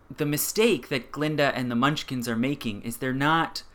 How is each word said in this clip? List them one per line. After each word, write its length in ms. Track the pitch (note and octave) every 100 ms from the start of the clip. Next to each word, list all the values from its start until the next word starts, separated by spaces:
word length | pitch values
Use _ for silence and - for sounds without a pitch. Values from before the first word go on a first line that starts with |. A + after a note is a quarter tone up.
| - C#3
the 100 | D3
mistake 640 | D3 - G#3 A#3 D#3 -
that 240 | C3+ -
Glinda 400 | C#3 D3+ D3+ C#3+
and 160 | B2 B2
the 60 | A#2
Munchkins 520 | C3+ D3+ - B2+ A#2
are 60 |
making 480 | A2+ C3 C#3+ A#2+ G2+
is 140 | A#2 -
they're 160 | C3
not 500 | C3 C#3+ E3 D#3+ - -